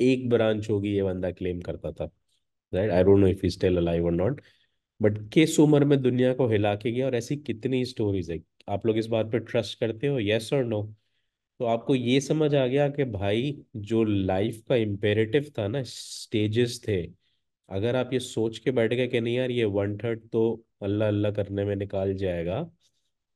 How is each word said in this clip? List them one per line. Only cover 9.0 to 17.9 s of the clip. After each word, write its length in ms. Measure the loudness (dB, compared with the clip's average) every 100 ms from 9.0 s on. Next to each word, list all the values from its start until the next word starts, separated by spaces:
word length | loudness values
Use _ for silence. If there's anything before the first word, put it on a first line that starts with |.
| 0
बात 200 | -2 -2
पे 120 | -4
ट्रस्ट 400 | -2 -4 -4 -4
करते 260 | -6 -2 -2
हो, 140 | -2
yes 320 | 0 0 0
or 120 | -2
no? 200 | 0 -4 -6 -12 _ _ _ _ _ -6
तो 40 |
आपको 300 | -2 -2 0
ये 260 | 0 2 2
समझ 340 | 2 0 2
आ 120 | 2 2
गया 220 | 2 0
कि 160 | -2
भाई, 600 | -4 -2 -2 0 -2 -6 -12 -10
जो 280 | -2 0
लाइफ 580 | 2 0 0 0 -2 -4 -2
का 80 | 0
इम्पेरेटिव 760 | 0 0 0 2 2 0 -2 -6
था 80 | -4
ना, 140 | -4
स्टेजेस 1000 | -8 -12 -16 -16 -4 -2 0 2 0 -2 -4
थे, 140 | -4 -4 -12 _ _ _ _ -10
अगर 280 | -4 -2